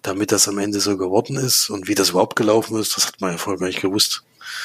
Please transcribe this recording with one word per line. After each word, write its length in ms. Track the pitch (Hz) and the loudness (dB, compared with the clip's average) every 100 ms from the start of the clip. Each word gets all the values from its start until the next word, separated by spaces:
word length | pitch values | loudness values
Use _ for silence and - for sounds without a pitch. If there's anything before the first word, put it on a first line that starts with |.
damit 300 | 104 95 104 | -6 -2 2
das 160 | 104 - | 2 2
am 100 | 101 | 0
Ende 220 | 104 104 | -2 0
so 180 | 101 95 | 0 0
geworden 400 | 92 98 117 139 | 2 2 0 -2
ist 320 | 131 - - | 0 0 0
und 180 | 104 92 | -4 -2
wie 80 | 101 | 2
das 140 | 90 | 2
überhaupt 260 | 90 110 - | 2 2 2
gelaufen 420 | 110 110 107 110 | 4 4 2 -2
ist, 200 | 101 - | -2 -2
das 100 | - | -2
hat 140 | - | -2
man 100 | 95 | -6
ja 60 | 85 | -4
vorher 220 | 104 92 | -4 -4
gar 80 | 92 | -4
nicht 140 | 90 | -2
gewusst. 420 | 95 104 - - - _ - - | 0 2 0 -2 -10 _ -14 -10